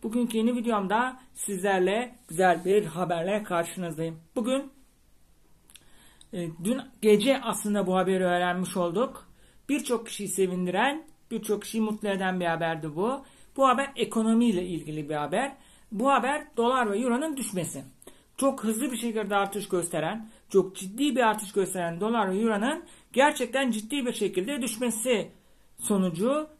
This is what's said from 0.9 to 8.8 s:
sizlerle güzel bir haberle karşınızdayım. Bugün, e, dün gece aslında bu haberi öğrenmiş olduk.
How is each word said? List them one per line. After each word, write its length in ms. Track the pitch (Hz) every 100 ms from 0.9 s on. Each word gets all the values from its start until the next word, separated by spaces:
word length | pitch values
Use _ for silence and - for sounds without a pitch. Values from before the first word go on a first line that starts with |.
| 214 254 247 -
sizlerle 800 | - - 196 196 190 185 208 247 - -
güzel 380 | 160 185 170 175
bir 200 | 202 165
haberle 580 | 156 175 170 170 208
karşınızdayım. 760 | 214 175 170 - 175 156 165 165 - -
Bugün, 360 | 233 262 277 - - _ _ _ _ _ _ _ _ - - - - _ -
e, 140 | 196 170 160
dün 180 | 175 262 - -
gece 400 | 214 208 - 262
aslında 460 | 240 208 208 208 185
bu 80 | 185
haberi 280 | 180 190
öğrenmiş 540 | 185 175 180 180 175
olduk. 500 | 190